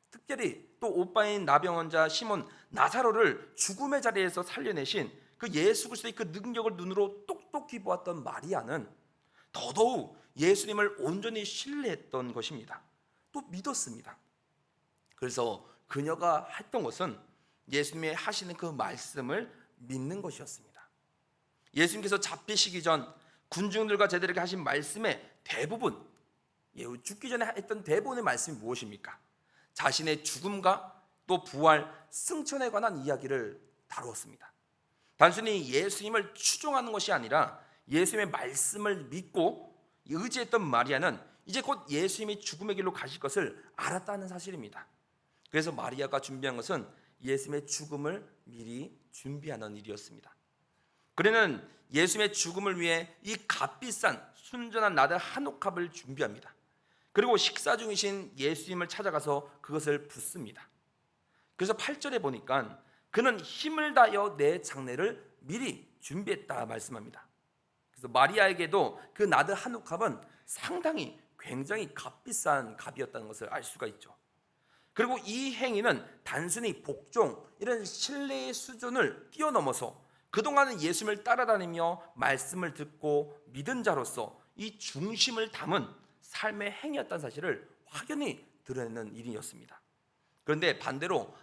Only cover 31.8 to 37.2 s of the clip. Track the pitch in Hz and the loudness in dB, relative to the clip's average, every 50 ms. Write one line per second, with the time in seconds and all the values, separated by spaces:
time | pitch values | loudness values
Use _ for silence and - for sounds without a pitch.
31.8 | 147 156 - - - _ - - - - - 311 294 - 277 277 262 240 202 202 | 6 0 -8 -16 -18 _ -8 -6 -4 -2 -2 -2 -2 -2 -2 -2 0 0 2 2
32.8 | 226 226 196 147 131 143 143 - 135 131 135 131 117 104 - - - _ _ _ | 2 0 0 0 0 0 0 0 0 -2 -2 -2 -2 -4 -8 -12 -18 _ _ _
33.8 | _ - - - 127 123 110 - - - - - - - _ _ _ _ _ _ | _ -14 -12 -10 -10 -8 -8 -10 -10 -12 -14 -20 -20 -20 _ _ _ _ _ _
34.8 | _ _ _ _ _ _ _ - 143 170 180 208 220 220 214 196 156 123 127 139 | _ _ _ _ _ _ _ 6 8 8 8 4 0 0 0 0 0 2 2 2
35.8 | 175 202 190 196 202 208 226 220 202 - - - - - - - - 302 277 262 | 2 2 0 -2 -2 0 0 0 0 -2 -4 -2 0 0 0 2 0 0 0 0
36.8 | 240 240 214 202 - - 190 143 | 0 -2 -2 -2 0 0 0 0